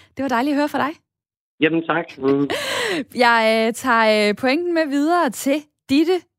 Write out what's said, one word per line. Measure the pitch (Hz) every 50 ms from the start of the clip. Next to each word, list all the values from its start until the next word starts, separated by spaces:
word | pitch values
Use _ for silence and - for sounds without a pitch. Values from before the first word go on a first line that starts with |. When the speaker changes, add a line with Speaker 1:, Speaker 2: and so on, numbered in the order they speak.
| - _ _
Speaker 1:
Det | - 269
var | 277
dejligt | 254 226 262 302 277
at | 285
høre | 294 302
fra | - 262 -
dig. | 285 339 - _ _ _ _ _ _ _ _ _ _ _ -
Speaker 2:
Jamen, | 147 156 165 165 160
tak. | - 151 165 165 - -
Mm. | 139 135 135 139 139 143 135 - 587 554 523 494 508 480
Speaker 1:
<laughs> | 427 370 311 - - - 240 247
Jeg, | 233 233 226 220 220 220 226 220
øh, | 233 220
tager, | - - 262 233 226 220 220 214 214 208 208
øh, | 208 -
pointen | 262 254 269 339 349 349 339
med | 320 320
videre | 269 277 285 285 320 349 349 320 247
til | - - - 277 285 302 - _ _ _ _ -
Ditte | 269 302 330 339 370 339 - _ _